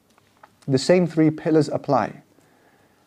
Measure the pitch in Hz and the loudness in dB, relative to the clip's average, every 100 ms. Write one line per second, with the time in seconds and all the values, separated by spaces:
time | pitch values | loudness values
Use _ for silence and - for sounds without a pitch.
0 | _ _ _ _ - _ - 131 - 180 | _ _ _ _ -20 _ -4 -2 2 2
1 | 170 160 156 156 170 156 147 147 - 131 | 2 2 0 0 0 0 0 -4 -2 -2
2 | 98 - - _ _ _ _ _ _ _ | -2 -8 -20 _ _ _ _ _ _ _